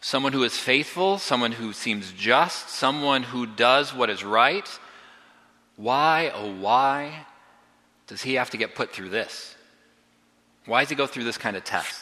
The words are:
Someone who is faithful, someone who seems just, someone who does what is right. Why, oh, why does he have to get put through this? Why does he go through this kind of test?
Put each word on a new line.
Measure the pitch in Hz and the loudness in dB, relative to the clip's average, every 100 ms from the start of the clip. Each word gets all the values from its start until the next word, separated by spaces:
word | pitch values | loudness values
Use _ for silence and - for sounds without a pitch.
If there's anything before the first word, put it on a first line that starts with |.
Someone | - 135 135 | -4 -2 0
who | 135 | 2
is | 120 - | 0 0
faithful, | - 135 151 175 190 196 | 0 0 0 0 0 0
someone | - 123 117 | 0 0 0
who | 113 110 | -2 -8
seems | 101 120 104 92 | -6 -4 -4 -6
just, | 92 107 131 175 - - | -4 2 4 4 -2 -10
someone | - 135 147 143 135 | -2 0 0 0 0
who | 123 123 117 | 0 -6 -6
does | 107 120 135 143 | 2 6 6 2
what | 131 113 | 0 0
is | 95 | 0
right. | 101 110 131 190 - - - - - - - _ _ _ _ - | 0 4 4 2 -6 -16 -18 -20 -20 -20 -20 _ _ _ _ -6
Why, | 110 135 156 160 156 | 0 4 4 4 0
oh, | 101 104 | -4 -8
why | 95 98 123 135 139 147 156 - - _ _ _ _ _ _ - | -4 4 4 4 0 -4 -12 -18 -20 _ _ _ _ _ _ -16
does | 101 | -8
he | 131 | -2
have | 131 123 | -2 -2
to | 110 | -4
get | 110 | -4
put | - 117 | -4 -8
through | - 95 | -6 -6
this? | 107 101 - - - _ _ _ _ _ _ _ _ _ _ - | -4 -4 -10 -16 -20 _ _ _ _ _ _ _ _ _ _ 0
Why | 120 | 2
does | 143 | 2
he | 143 | 0
go | 135 | -2
through | 131 | -2
this | 117 - | -6 -4
kind | 113 95 | -4 -4
of | |
test? | - 90 - - | -4 -4 -4 -10